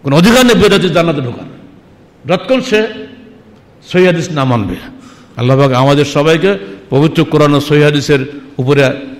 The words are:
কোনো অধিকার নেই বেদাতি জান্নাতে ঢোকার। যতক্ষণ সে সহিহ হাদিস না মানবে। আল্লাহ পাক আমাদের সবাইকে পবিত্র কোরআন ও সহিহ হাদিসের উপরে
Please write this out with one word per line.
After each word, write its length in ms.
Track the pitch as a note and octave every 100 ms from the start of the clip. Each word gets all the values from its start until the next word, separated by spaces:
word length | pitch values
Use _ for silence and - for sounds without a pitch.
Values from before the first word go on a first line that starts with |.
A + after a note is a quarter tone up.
কোনো 140 | C#3 C#3+
অধিকার 300 | F#3+ A#3+ B3
নেই 80 |
বেদাতি 340 | G3+ G3+ G3 F3
জান্নাতে 320 | E3 E3 D3
ঢোকার। 240 | B2 F#2+ F#2 - - - _ - _ _ -
যতক্ষণ 340 | F#3 - B3+
সে 260 | - G#3+ A3 - - - - - - - _ _ -
সহিহ 140 | F3+ F3+
হাদিস 240 | E3 D#3
না 140 | D#3
মানবে। 300 | C3 A#2+ F#2+ F2+ - - - - - -
আল্লাহ 220 | B2 C3
পাক 140 | C#3
আমাদের 320 | B2 C3+ C#3+
সবাইকে 540 | C#3+ D3 D3+ E3 F#3+ G3 - - -
পবিত্র 340 | C3 D#3 -
কোরআন 300 | C#3+ D3+ D3
ও 60 | C#3+
সহিহ 240 | C#3+ D3
হাদিসের 560 | D3 D3 C3+ C#3+ C3 - - -
উপরে 340 | B2+ C#3+ C3 - - -